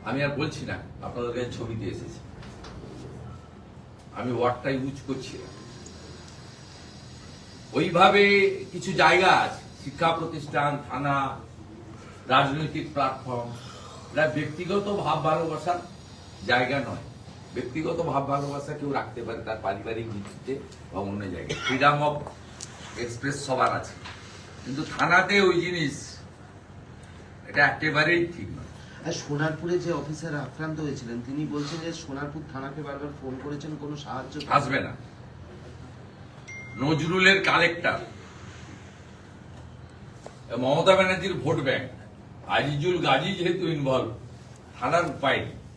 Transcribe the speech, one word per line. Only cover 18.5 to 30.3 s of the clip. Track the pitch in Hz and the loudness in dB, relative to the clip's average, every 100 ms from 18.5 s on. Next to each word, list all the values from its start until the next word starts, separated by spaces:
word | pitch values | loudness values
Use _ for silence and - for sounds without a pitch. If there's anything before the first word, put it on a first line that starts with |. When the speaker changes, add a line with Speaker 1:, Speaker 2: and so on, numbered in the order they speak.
| 139 147 | -4 -6
Speaker 1:
কেউ | 147 143 | -6 -2
রাখতে | 131 - 120 | -2 -4 -8
পারে | 117 113 | -6 -6
তার | 113 107 | -6 -4
পারিবারিক | 98 101 113 113 113 | -2 -4 -4 -6 -6
ভিত্তিতে | 101 98 - - 135 - - - | -8 -10 -10 -6 -6 -8 -16 -10
বা | - | -6
অন্য | 101 101 98 | -4 -4 -4
জায়গায়, | 82 - 151 - | -6 -6 -4 0
freedom | 131 143 147 147 | 6 6 6 2
of | 151 - - - - - - - - | 0 -8 -12 -16 -14 -14 -14 -12 -6
express | 120 117 135 143 - | -6 -4 -4 -4 0
সবার | 165 127 - | 4 4 2
আছে, | - - - - - - - - | -4 -12 -14 -14 -16 -16 -16 -12
কিন্তু | 123 139 - - | -6 -4 -4 0
থানাতে | 160 180 185 202 | 6 6 8 8
ওই | 185 170 | 8 6
জিনিস, | 175 175 143 - - - - - - - - - - - - - - - - | 2 0 0 -2 -10 -14 -16 -18 -18 -18 -18 -18 -18 -18 -16 -18 -16 -16 -2
এটা | 147 147 | 4 4
একেবারেই | - 156 143 160 175 170 | 4 2 4 6 4 2
ঠিক | - - - | -4 -8 -10
নয়। | - - - - 156 | -12 -14 -16 -10 -6
Speaker 2:
আর | |
সোনারপুরে | 170 - 147 156 151 170 175 | -6 -2 0 0 0 0 0
যে | 170 | 0
অফিসার | 151 147 151 165 | -2 -2 -6 -4